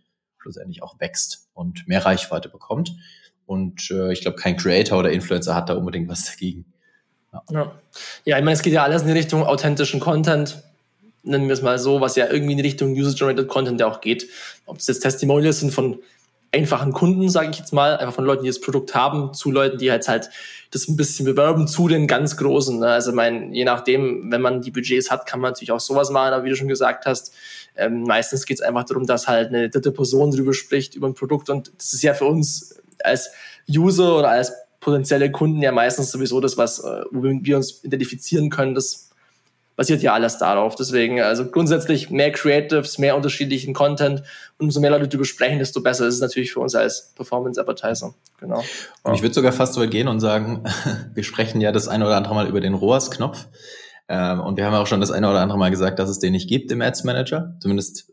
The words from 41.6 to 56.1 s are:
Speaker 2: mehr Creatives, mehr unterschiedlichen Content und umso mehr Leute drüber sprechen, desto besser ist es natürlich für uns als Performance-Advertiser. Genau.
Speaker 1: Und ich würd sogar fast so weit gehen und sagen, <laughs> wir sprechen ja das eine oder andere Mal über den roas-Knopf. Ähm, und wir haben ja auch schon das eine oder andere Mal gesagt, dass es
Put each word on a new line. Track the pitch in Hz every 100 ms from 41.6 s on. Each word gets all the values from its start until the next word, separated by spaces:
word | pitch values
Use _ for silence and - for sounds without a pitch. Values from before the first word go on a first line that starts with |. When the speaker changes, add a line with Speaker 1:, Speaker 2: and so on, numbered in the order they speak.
| 160 165 160 143 -
Speaker 2:
mehr | 135 147
Creatives, | 147 151 143 147 156 143 -
mehr | 139 143
unterschiedlichen | 143 - 139 131 135 135
Content | 143 147 143 139 - - - -
und | 151
umso | 143
mehr | 143
Leute | 147 139
drüber | 139 135
sprechen, | - 127 143
desto | 135 143
besser | 123 123 120
ist | 123
es |
natürlich | 127 127 123
für | 123
uns | 131
als | 117 113 - - -
Performance-Advertiser. | 123 123 127 120 - - 110 117 - - _ -
Genau. | 123 117 - - - -
Speaker 1:
Und | 131
ich | 123
würd | 113 143
sogar | 127
fast | 127 -
so | 123
weit | 113
gehen | 110 117
und | 110
sagen, | 110 107 110 113 - - 131
<laughs> | - -
wir | -
sprechen | 98 - 110 110
ja | 104
das | 104 -
eine | 107 104
oder | 101
andere | 101
Mal | 107 101
über | 98
den | 95
roas-Knopf. | 95 98 131 - - 120 - - - - - - - -
Ähm, | 92 90 90
und | 92 98
wir | 104
haben |
ja | 107
auch | 104
schon | 101
das | 98
eine | 92 104
oder | 98
andere | 95 101
Mal | 92
gesagt, | 92 95 92
dass |
es | 95